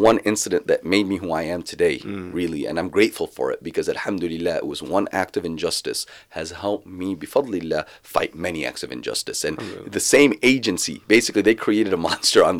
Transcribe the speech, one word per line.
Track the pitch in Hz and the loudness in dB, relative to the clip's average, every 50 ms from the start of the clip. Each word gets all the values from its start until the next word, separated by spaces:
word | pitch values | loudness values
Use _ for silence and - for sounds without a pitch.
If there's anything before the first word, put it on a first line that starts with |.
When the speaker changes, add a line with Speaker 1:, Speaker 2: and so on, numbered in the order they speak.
| 98 110 | 6 6
Speaker 1:
one | 113 107 - 104 107 | 6 6 2 0 0
incident | 104 - 107 90 87 - - | 0 0 0 -2 -2 0 0
that | - - - 80 90 | 0 0 0 2 2
made | 101 104 95 98 | 2 2 2 -2
me | 90 98 | -4 -2
who | 87 80 80 | -4 -4 -2
I | 82 78 87 | -2 -2 -4
am | 90 82 - - | -6 -6 -10 -2
today, | 80 87 85 73 65 | 0 2 2 2 0
Speaker 2:
Mm. | - 101 101 98 92 90 90 87 | -4 -8 -10 -10 -10 -8 -6 -4
Speaker 1:
really. | 90 82 80 73 65 57 | -4 -4 -4 -4 -6 -4
And | 76 82 | -4 -4
I'm | 87 90 - 95 | -4 0 2 4
grateful | 110 113 - - 85 - - | 4 4 2 -2 -6 -6 -4
for | - 64 65 - | -4 -2 -2 -2
it | - - - | -4 -6 -6
because, | - - 82 82 78 | -4 -2 -2 -2 -4
alhamdulillah, | 80 - - 104 92 87 85 82 82 85 85 82 - - | -4 -4 -4 -4 -2 -2 -4 -4 -2 -2 -2 -2 -2 -2
it | 73 71 | -4 -6
was | 71 - - 85 98 | -8 -6 -2 0 0
one | 101 - - 95 92 | 0 0 0 -2 -2
act | - - 104 | -2 -4 -4
of | 87 85 82 | -4 -4 -4
injustice | 78 80 82 82 - - - - - - - - - - _ - 78 | -4 -2 -2 -2 -4 -4 -4 -6 -6 -8 -10 -14 -20 -20 _ -10 -10
has | 82 82 87 85 101 | -10 -8 -10 -6 -4
helped | 101 104 - - 90 92 90 | -4 -4 -4 -6 -10 -10 -6
me, | 90 95 98 78 78 | -6 -4 -4 -6 -8
bifadlillah, | - - 139 143 127 104 90 82 80 78 78 76 - - - _ - - | 0 0 0 0 2 -2 -4 -2 -2 -2 -4 -4 -6 -12 -20 _ -4 0
fight | - - - - 78 87 | 0 0 0 -4 -6 -6
many | 90 85 80 71 62 | -6 -4 -4 -6 -6
acts | - - - | -6 -8 -8
of | 65 64 62 | -8 -10 -8
injustice. | 58 - 57 - - - - - - | -8 -6 -6 -6 -6 -6 -6 -4 -4
And | 76 80 - | -4 -4 -4
Speaker 2:
Alhamdulillah. | 117 95 - - - - 98 98 | -8 -10 -10 -12 -12 -8 -6 -2
Speaker 1:
the | - - - | 2 4 6
same | 139 143 139 107 - - 123 131 | 6 6 6 4 4 4 4 4
agency, | 135 117 113 92 85 - - 76 - - - 113 | 4 2 0 -2 -2 -2 -6 -6 -8 0 4 4
basically, | 117 120 - 101 104 98 104 | 4 4 4 2 4 4 4
they | 113 113 - | 4 4 2
created | - 104 107 110 98 95 | 0 2 2 2 2 2
a | 85 82 80 | 0 0 -2
monster | - - - - - - 90 80 | -2 0 0 4 6 6 6 6
on | 95 82 | 4 2